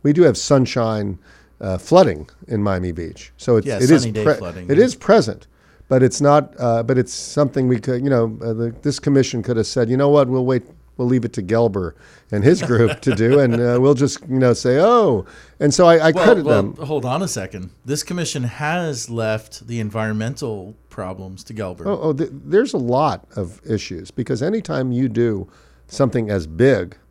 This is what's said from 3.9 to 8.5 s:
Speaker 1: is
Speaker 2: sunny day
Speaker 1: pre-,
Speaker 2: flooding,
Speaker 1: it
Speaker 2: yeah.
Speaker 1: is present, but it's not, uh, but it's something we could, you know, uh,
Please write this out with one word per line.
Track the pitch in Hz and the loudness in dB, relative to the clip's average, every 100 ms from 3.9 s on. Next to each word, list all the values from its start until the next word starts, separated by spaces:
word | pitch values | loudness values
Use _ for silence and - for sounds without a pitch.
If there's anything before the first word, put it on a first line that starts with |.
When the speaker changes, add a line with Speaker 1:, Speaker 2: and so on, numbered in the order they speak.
Speaker 1:
is | 151 | 4
Speaker 2:
sunny | 117 | 2
day | 110 | -2
Speaker 1:
pre-, | 113 | -2
Speaker 2:
flooding, | 120 90 85 90 | -2 -6 -12 0
Speaker 1:
it | 147 | 2
Speaker 2:
yeah. | |
Speaker 1:
is | 247 - | 2 0
present, | - 214 113 - - _ _ _ _ | 2 2 2 -6 -16 _ _ _ _
but | 131 | 2
it's | 127 - | 2 2
not, | 143 147 143 - | 4 4 2 -4
uh, | 123 117 | -2 0
but | 117 127 | 0 -2
it's | 123 | -2
something | - - 147 143 135 127 | -8 -8 -2 -2 0 -2
we | 123 | -2
could, | 117 123 | -2 -4
you | 139 | 0
know, | 127 113 110 | 0 0 -4
uh, | 117 | -8